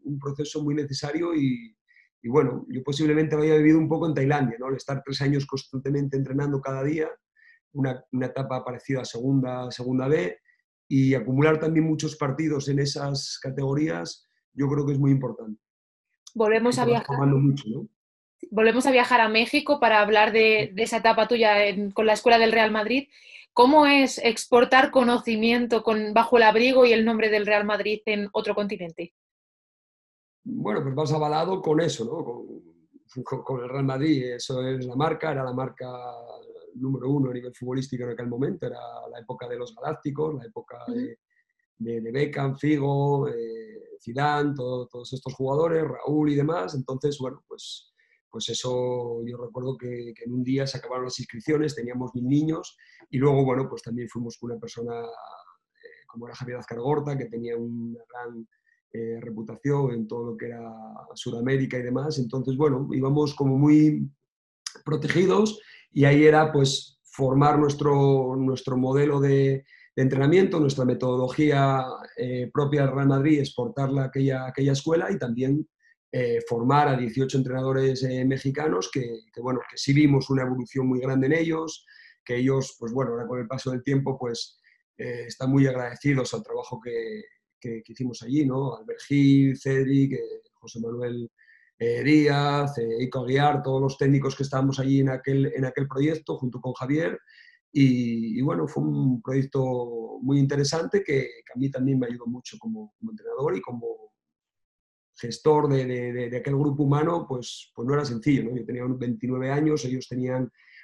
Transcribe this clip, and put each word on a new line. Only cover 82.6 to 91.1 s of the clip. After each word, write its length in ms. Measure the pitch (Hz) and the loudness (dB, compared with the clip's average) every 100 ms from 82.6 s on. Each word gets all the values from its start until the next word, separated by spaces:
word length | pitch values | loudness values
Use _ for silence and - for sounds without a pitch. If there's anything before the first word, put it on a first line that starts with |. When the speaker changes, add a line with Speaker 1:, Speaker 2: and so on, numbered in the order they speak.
| 135 - | -2 -8
Speaker 1:
pues 140 | 117 | -6
bueno, 200 | 127 117 | -4 -4
ahora 140 | 117 117 | -6 -6
con 120 | 127 | -8
el 60 | 113 | -8
paso 240 | 131 131 | -8 -6
del 120 | 127 | -6
tiempo, 360 | 143 135 135 135 | -2 0 -2 -4
pues, 420 | 120 117 - _ _ _ _ - | -6 -8 -10 _ _ _ _ -14
eh, 260 | 123 120 120 | -12 -12 -12
están 240 | - 131 | -6 2
muy 160 | 139 135 | 4 4
agradecidos 680 | 127 120 120 143 131 117 | 0 -6 -4 0 0 -2
al 80 | 110 | -6
trabajo 380 | 107 120 120 117 | -8 -10 -8 -12
que, 420 | 120 117 113 107 - _ _ _ | -8 -8 -8 -10 -16 _ _ _
que, 220 | 120 113 | -10 -10
que 100 | 113 | -12
hicimos 300 | 113 127 117 | -10 -8 -8
allí, 220 | 117 147 | -4 -2
¿no? 320 | 135 131 135 113 | 0 -2 -4 -8
Albert 240 | 110 117 - | -12 -12 -2
Gil, 500 | 143 139 139 135 131 | 4 6 6 4 0
Cedric, 560 | 135 135 135 139 135 | -2 0 2 2 2
eh, 300 | 120 113 - _ | 0 -8 -12 _
José 260 | _ 117 117 | _ -16 -10
Manuel, 500 | 117 120 120 | -8 -6 -6